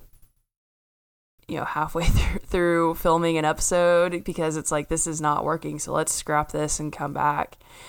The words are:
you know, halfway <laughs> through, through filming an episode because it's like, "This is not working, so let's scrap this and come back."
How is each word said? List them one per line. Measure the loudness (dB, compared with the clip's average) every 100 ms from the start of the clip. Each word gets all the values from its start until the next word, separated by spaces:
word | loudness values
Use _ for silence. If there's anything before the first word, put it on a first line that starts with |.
| -20 -20 -20 _ _ _ _ _ _ _ _ _ _ _ -12
you | -8
know, | -6
halfway | -4 -4 2
<laughs> | 4
through, | 4 2 -2
through | -2 0 2 4 2 2
filming | 2 4 4 2
an | 0
episode | 0 0 2 4 4 4 0
because | -6 -4 -2 -2
it's | -2
like, | -4 -2
"This | -2 -2
is | -2
not | 0 0 0
working, | -2 -6 -8
so | -4
let's | -2 -2
scrap | -4 -2 -2 -2
this | -2 -2 -2
and | -6
come | -6 -6
back." | 0 0 0 -4 -10 -20 -20